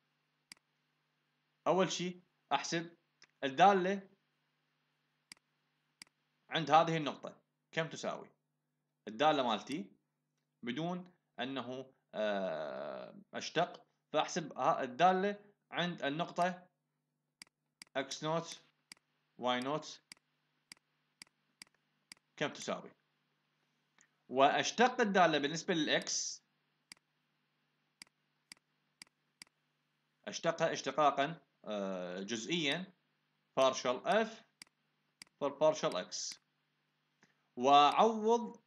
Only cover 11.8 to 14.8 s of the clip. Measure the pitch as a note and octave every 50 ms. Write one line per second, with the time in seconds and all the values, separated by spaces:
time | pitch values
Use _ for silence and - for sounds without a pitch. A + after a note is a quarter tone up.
11.8 | C3 - - _ _ _ - G2+ G#2+ G#2 G2+ G2 F#2+ F2+ D#2+ D#2 D2+ C#2+ C2 C2+
12.8 | D2 C#2+ C2 B1 B1 - - G2+ - _ - A#2 - - - D#3 F3+ F3 - -
13.8 | - _ _ _ _ _ - D3+ C#3+ - - F3+ D#3+ - - A#2+ C3 D#3 - -